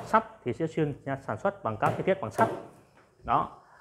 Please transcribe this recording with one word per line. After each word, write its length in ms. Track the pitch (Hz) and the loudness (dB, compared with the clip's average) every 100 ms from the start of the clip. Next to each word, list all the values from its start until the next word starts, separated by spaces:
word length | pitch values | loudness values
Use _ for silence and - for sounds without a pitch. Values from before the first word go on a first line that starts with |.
sắt 220 | - 220 220 - - | 2 2 2 -6 -6
thì 80 | |
sẽ 140 | - 165 | -4 -2
chuyên 260 | 180 151 131 - | 0 -2 -2 -6
nhà 100 | 135 | -6
sản 220 | - 110 | -4 -2
xuất 260 | 196 - | -2 -2
bằng 140 | 113 107 | -4 0
các 160 | 147 - | 0 2
chi 60 | 165 | 0
tiết 160 | 190 | 0
bằng 100 | 113 | 0
sắt. 180 | - - - - - _ _ _ _ | 2 2 0 -12 -20 _ _ _ _
Đó. 260 | 120 131 - - - - | 0 2 0 -8 -20 -20